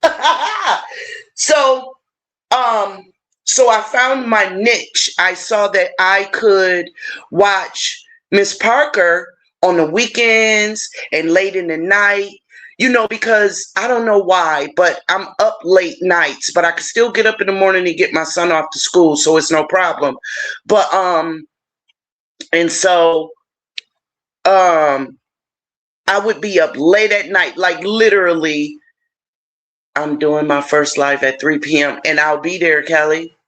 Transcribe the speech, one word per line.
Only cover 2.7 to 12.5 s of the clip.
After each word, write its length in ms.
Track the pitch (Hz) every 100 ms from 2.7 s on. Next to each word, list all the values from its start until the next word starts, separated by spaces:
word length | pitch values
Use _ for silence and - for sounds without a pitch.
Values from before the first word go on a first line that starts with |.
| 220 196 190 - _ _ _
so 240 | - - 262
I 140 | 220
found 440 | 208 254 254 269 240
my 220 | 220 190
niche. 640 | 185 220 233 - - - -
I 160 | 180
saw 340 | 180 - 214 202
that 220 | 196 180 -
I 240 | 185 196 196
could 580 | - 226 196 185 180 175 - - - -
watch 720 | 165 202 196 180 - - - - _ _
Miss 260 | 196 196 -
Parker 800 | 214 247 294 226 175 170 175 _ _ _
on 140 | 185 175
the 100 | 151
weekends 1000 | 175 233 - 233 226 220 214 208 214 - - -
and 180 | 156 160
late 260 | 170 196 190
in 120 | 175
the 80 | 160
night, 540 | 170 202 202 202 202 - _